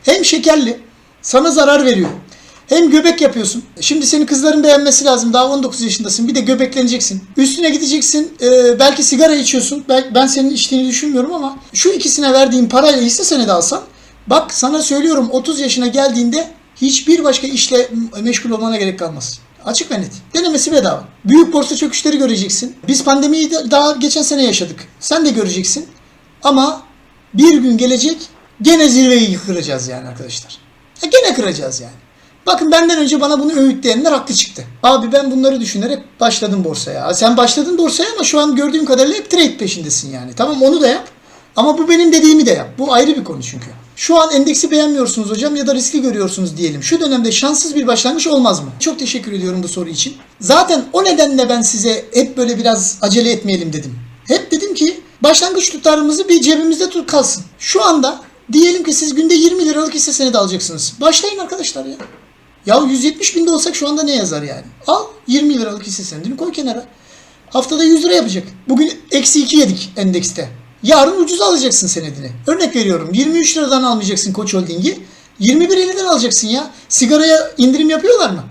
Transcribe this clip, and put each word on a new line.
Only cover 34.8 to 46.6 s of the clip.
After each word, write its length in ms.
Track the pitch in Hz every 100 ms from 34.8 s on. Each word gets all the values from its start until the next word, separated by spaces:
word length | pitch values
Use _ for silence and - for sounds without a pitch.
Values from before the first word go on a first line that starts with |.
Abi 280 | 240 262 226
ben 200 | 277 277
bunları 300 | 262 269 269
düşünerek 380 | 214 202 233 277 - _
başladım 440 | 233 226 208 196
borsaya. 500 | 165 151 - 139 143
Sen 240 | 180 220 240
başladın 400 | 240 - 294 349
borsaya 280 | 330 - 392 440
ama 80 |
şu 160 | 311 294
an 160 | 302 262
gördüğüm 300 | 285 311 277
kadarıyla 320 | 254 277 403
hep 120 | -
trade 280 | 349 302 -
peşindesin 560 | 196 175 151 - 139
yani. 180 | 131 123 120
Tamam 260 | 262 285
onu 200 | 262 320
da 60 | 262
yap. 200 | 294 - _ _ - _ -
Ama 220 | 269 311
bu 120 | 320
benim 240 | 339 349
dediğimi 320 | 320 311 311 240
de 60 |
yap. 160 | - - -
Bu 160 | 269
ayrı 220 | 247 277 285
bir 80 |
konu 180 | - 143
çünkü. 240 | 123 131 - - - -
Şu 260 | - 330
an 100 | 320
endeksi 400 | 285 285 294 320
beğenmiyorsunuz 580 | 302 302 285 247 226 202
hocam 260 | 214 294 294
ya 120 | 262
da 80 | 262
riskli 260 | 247 302
görüyorsunuz 560 | 254 208 190 - 180
diyelim. 260 | 151